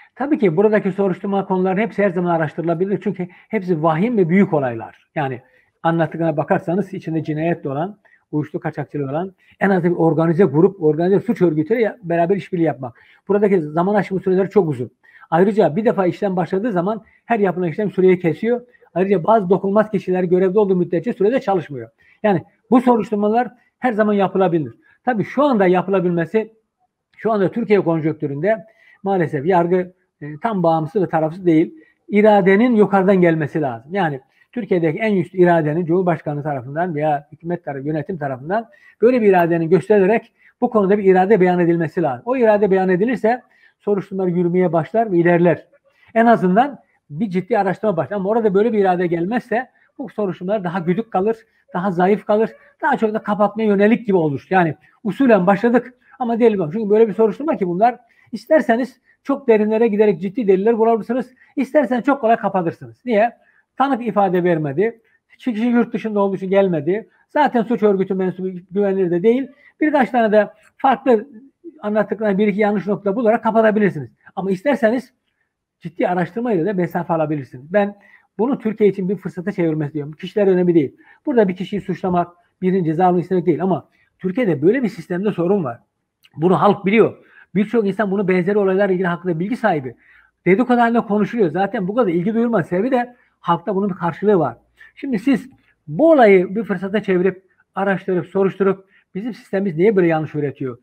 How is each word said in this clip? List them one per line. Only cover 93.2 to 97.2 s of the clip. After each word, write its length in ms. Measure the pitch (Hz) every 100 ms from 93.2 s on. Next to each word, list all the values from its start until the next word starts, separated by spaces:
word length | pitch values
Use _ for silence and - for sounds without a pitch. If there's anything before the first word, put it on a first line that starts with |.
| _ _
halkta 340 | - 170 -
bunun 140 | 190 202
bir 60 |
karşılığı 440 | 180 170 - 202 196
var. 180 | 135 117 _ _ -
Şimdi 240 | - 277 233
siz 320 | - 240 - _ _ _ -
bu 240 | 156 320
olayı 440 | 302 220 190 185
bir 100 | 190
fırsata 380 | 196 185 196 185
çevirip, 420 | - 180